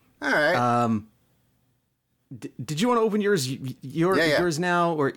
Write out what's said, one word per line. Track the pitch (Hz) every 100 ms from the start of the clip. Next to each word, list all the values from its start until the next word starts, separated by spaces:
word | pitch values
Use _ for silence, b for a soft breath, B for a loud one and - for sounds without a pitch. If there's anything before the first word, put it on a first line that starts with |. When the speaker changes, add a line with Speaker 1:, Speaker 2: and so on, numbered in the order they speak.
| _ _
Speaker 1:
All | -
right. | 208 151 170
Speaker 2:
Um, | 123 120 117 113 104 _ _ _ _ _ _ _ _ _ _ _ _ 123
d-, | 139 -
did | 127 147
you | 240
wanna | 240
open | 220 208
yours, | 202 202 127
y-, | 135
y-, | 131 113
your, | 135 139 170 190
Speaker 1:
Yeah, | 165
yeah. | 143
Speaker 2:
yours | 180 151
now? | 180 175 170
Or, | 156 135